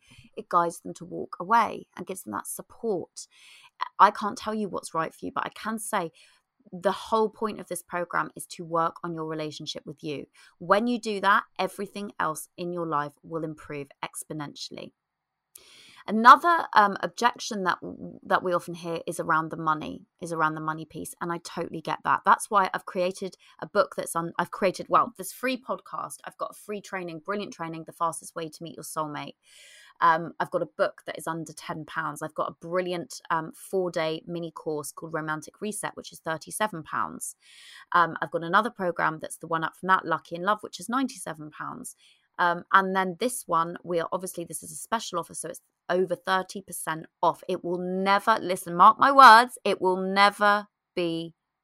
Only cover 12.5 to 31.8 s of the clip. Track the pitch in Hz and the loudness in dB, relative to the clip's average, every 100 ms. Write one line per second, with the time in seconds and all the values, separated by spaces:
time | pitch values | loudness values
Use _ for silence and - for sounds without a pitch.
12.5 | - 175 175 165 147 147 - 170 165 160 | -10 -8 -6 -4 -2 -4 -10 -10 -6 -6
13.5 | 156 - 147 139 - 165 - - 156 147 | -10 -12 -12 -12 -14 -14 -12 -12 -10 -10
14.5 | - - - - _ _ _ _ _ _ | -12 -16 -14 -16 _ _ _ _ _ _
15.5 | - - - - - - 214 240 294 349 | -20 -20 -20 -20 -18 -4 6 10 10 8
16.5 | 330 - - 202 190 175 - 240 - - | 2 4 6 6 2 -6 0 0 0 -8
17.5 | 208 185 - 180 - 175 - - 185 185 | -2 -2 -2 -6 -12 -14 -16 0 2 2
18.5 | 175 170 170 170 165 - 165 165 160 160 | -2 -2 -10 -8 -6 -6 -6 0 0 0
19.5 | 160 160 156 165 175 - _ 170 165 156 | -4 -2 -2 -4 -12 -16 _ -8 -2 0
20.5 | 160 156 156 156 160 165 - 170 170 - | 0 -6 -6 -10 -12 -12 -8 -6 -6 -8
21.5 | - - 165 160 147 - 135 - 226 - | -8 -8 -8 -6 -4 0 2 4 4 4
22.5 | 208 190 180 - 190 180 190 190 - _ | 2 2 -2 -4 -2 -2 -2 -10 -12 _
23.5 | - 165 208 - - - 170 165 - 175 | -16 -2 2 2 0 -6 -4 -4 -4 -4
24.5 | - 196 - - 165 185 - 180 - 254 | 0 0 0 2 4 4 -4 -14 -6 -4
25.5 | 254 262 190 - 160 - - 160 - - | -4 -6 -8 -8 -12 -12 -12 -18 -10 -10
26.5 | - - 208 - 190 175 160 170 208 - | -10 -12 -12 -8 -10 -8 -10 -6 -6 -6
27.5 | - 165 165 160 - 165 160 180 - 165 | -8 -10 -10 -14 -4 -4 -4 -10 -10 -10
28.5 | - 165 - - 165 151 147 143 - _ | -10 -14 -12 -10 -6 -6 -6 -10 -14 _
29.5 | - - - - _ 165 165 165 - - | -20 -20 -20 -20 _ 4 4 0 -6 -4
30.5 | 175 170 - 190 - - - 160 165 156 | -2 -4 -2 -2 -2 -12 -10 -8 -8 -10
31.5 | - - 165 | -14 -10 -10